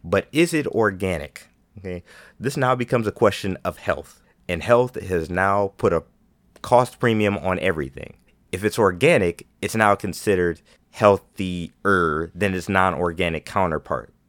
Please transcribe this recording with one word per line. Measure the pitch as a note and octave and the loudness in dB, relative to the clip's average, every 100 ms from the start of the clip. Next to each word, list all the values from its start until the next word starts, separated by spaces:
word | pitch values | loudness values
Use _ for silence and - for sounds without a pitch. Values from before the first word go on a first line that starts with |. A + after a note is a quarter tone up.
But | E2+ F#2+ - | -4 -2 -2
is | D3 E3+ | 0 0
it | D#3+ C#3 | 0 -2
organic? | A2 G#2+ F#2 F#2+ E2 C#2+ - - _ _ G2+ | 0 0 0 -4 -4 -8 -16 -20 _ _ -18
Okay, | F#2 F2 - - - - | -12 -12 -14 -20 -20 -10
this | A#2 D3 | -6 -2
now | B2+ B2+ | 0 0
becomes | A#2+ B2 G#2+ | 0 -2 -2
a | |
question | - - - G2 F#2 F#2 | 2 2 2 -4 -6 -6
of | - | -6
health, | - D2 - - _ _ - | -4 -4 -6 -20 _ _ -8
and | F2 | -4
health | F#2+ A#2+ B2 - | 2 4 2 -4
has | F#2+ F2+ D#2+ | -4 -2 -2
now | F2 G2 G2+ G2+ - | 0 2 2 -2 -2
put | G#2+ | 0
a | E2 - _ _ _ _ - | 0 -2 _ _ _ _ -18
cost | - B2 B2 - | 2 4 4 0
premium | B2 A2 G#2 G2 | 0 2 2 0
on | F2 F#2 | -2 -2
everything. | F#2 D#2+ C2+ - - - _ _ _ | 0 -2 -4 -10 -16 -18 _ _ _
If | F#2 | -4
it's | G#2 - | -2 2
organic, | G2+ F2+ C#3 D3+ F2 - - _ | 2 2 2 4 2 -2 -10 _
it's | G#2 A2+ | -6 2
now | G#2+ G2+ | 2 2
considered | G2 E2 - F#2+ F2 E2 _ _ _ | -2 -6 0 2 0 -2 _ _ _
healthier | - G#2+ G2 - - F#2+ F2 E2 _ G2 F#2+ E2+ D#2 E2+ F2 | 2 4 4 0 -8 -6 -6 -8 _ 0 2 2 -2 -6 -4
than | G2 | -4
its | F#2 E2+ | -2 -2
non-organic | F#2+ F#2 D2+ F2 E2 F2 D#2+ - | 2 2 2 -2 -2 -4 -4 -4
counterpart. | G2+ F2+ D#2 - B1 A1+ _ | -2 0 -2 -6 -8 -8 _